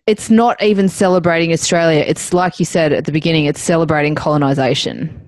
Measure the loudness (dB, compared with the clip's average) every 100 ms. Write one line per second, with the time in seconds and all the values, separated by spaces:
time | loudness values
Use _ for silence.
0 | -4 -2 2 4 4 2 0 2 0 0
1 | 2 2 2 0 0 -2 0 0 2 2
2 | 0 -4 -2 0 0 -2 -2 0 0 0
3 | -2 -2 0 0 0 -2 -2 0 0 0
4 | 0 -2 0 0 0 0 0 -2 -4 -6
5 | -10 -12